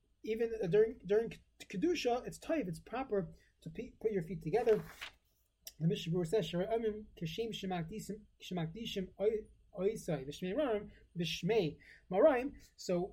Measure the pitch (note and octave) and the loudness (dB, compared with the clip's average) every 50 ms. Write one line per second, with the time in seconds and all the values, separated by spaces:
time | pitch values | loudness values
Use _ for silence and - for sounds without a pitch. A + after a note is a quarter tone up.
0 | _ _ _ _ - A3+ A3 A3 A#3 A3+ A3+ G#3+ G3 F3 F3+ G#3+ A3 A3+ - - | _ _ _ _ -6 -4 -2 -2 -2 -2 -2 -2 -2 2 6 6 6 6 4 -4
1 | - F3+ G3+ A3 A#3 G3+ D#3 - - _ _ - - - - F#3+ A3+ F4 F4 - | -2 2 4 4 4 2 -4 -10 -18 _ _ -20 -14 -10 -4 0 2 2 2 2
2 | - A#3+ A#3 B3 A#3+ - D#3 - - - E4 D#4 A3 F3+ D#3+ - - - A3 A#3 | 2 2 2 0 0 -6 -12 -10 -4 -2 -2 -2 -2 -4 -6 -10 -10 -8 -6 -6
3 | C4+ C4+ G#3+ G3 E3+ D#3+ - - _ _ _ _ - E3 - - A3+ - - - | -4 -2 0 -2 -2 -2 -6 -14 _ _ _ _ -16 -14 -10 -10 -10 -10 -8 -4
4 | - A3+ G#3+ F#3+ D#3+ - G3 D#3 - D#3 D#3 A#3 B3 A#3 G#3+ F3+ D#3+ - - - | -2 -2 0 0 -2 -4 -6 -8 -4 0 0 2 6 6 4 4 4 -4 -12 -14
5 | - - - _ _ _ _ _ _ _ _ _ - - - - D#3 E3+ G#3 - | -14 -16 -16 _ _ _ _ _ _ _ _ _ -18 -16 -6 0 2 2 2 2
6 | - E3 E3 F3+ F3 D#3+ A3+ A3 E3+ D#3+ F3 F3 F#3+ A3 A3+ A#3 A#3 G#3+ G#3 G#3+ | 0 -2 0 0 0 2 2 0 0 2 0 -2 -2 0 0 0 0 -2 -4 -4
7 | G#3+ - - - E3+ D#3+ - A3+ A#3 A3+ G3 - - F#3 F3+ F3 D#3+ D#3+ G#3+ G#3+ | -8 -14 -12 -8 -8 -6 -4 -4 -4 -4 -6 -6 -4 -4 -2 -2 -4 -4 -6 -10
8 | - - G3+ G#3+ - - _ _ - - F#3 F3 E3 D#3+ D#3+ A3 A#3 A3 - G3+ | -8 -8 -10 -10 -12 -18 _ _ -12 -6 -4 -4 -4 -4 -4 -6 -8 -6 -4 -4
9 | F#3 - - - G3 A3 A#3 G#3+ G#3 - - _ _ _ - - F#3 G#3 A3+ E3 | -6 -6 -4 0 0 2 2 0 -4 -8 -18 _ _ _ -6 -2 0 0 0 -2
10 | - - D#3+ C3+ C3 C#3 D3 - F#3 F3+ G3 C#4 D#4 B3+ G#3+ G#3 G#3+ - - - | -2 -2 -2 -2 -2 -6 -8 -6 -4 -2 0 2 2 2 2 0 -2 -6 -14 -20
11 | - _ - E3 - D#3 - - - F3 A3+ A3+ F3+ D3 D#3 - - - - - | -20 _ -6 -4 -2 -2 -2 0 0 2 4 4 4 2 0 -6 -14 -20 -20 -18
12 | _ - F3+ G3 C4+ D#4+ C4+ A#3+ B3+ C#4+ - - - - _ - - - F3+ F3 | _ -2 4 8 8 8 8 6 2 -2 -6 -10 -20 -20 _ -10 -2 0 0 0
13 | F3+ - | 0 -2